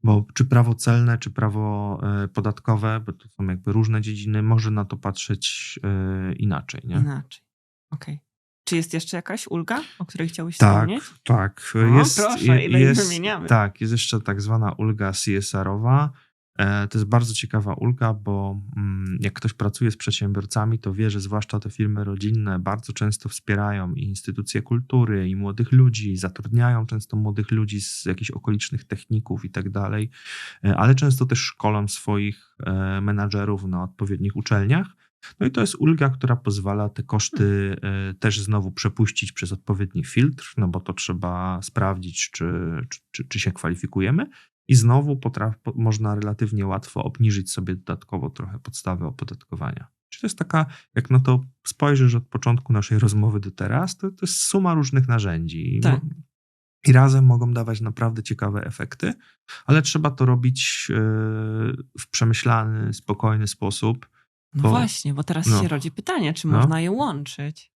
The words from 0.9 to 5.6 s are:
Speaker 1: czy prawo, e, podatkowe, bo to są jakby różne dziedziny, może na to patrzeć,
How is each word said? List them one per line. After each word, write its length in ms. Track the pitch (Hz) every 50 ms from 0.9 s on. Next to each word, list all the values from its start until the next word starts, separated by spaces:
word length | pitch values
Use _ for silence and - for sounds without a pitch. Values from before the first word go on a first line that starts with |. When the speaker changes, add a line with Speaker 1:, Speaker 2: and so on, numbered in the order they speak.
| 117 117 120 120 117 117
Speaker 1:
czy 120 | - -
prawo, 680 | - - 107 110 104 107 107 107 104 104 104 101 98 - - 101 101 101 101
e, 40 | 95
podatkowe, 720 | _ - 101 107 104 - _ - 110 107 107 110 110 113 110
bo 60 | 107
to 160 | - _ _ -
są 180 | _ - 98
jakby 260 | 95 92 92 - 127
różne 280 | 127 113 110 107 110 107
dziedziny, 420 | 107 107 107 101 101 107 107 107
może 280 | 107 110 113 113 110 110
na 140 | 107 107 101
to 120 | 95 -
patrzeć, 840 | - - 101 98 - - - 104 98 - - - -